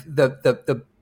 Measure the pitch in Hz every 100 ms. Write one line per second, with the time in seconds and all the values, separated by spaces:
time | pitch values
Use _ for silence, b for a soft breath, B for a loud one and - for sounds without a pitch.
0 | 165 143 131 135 131 123 - 123 - _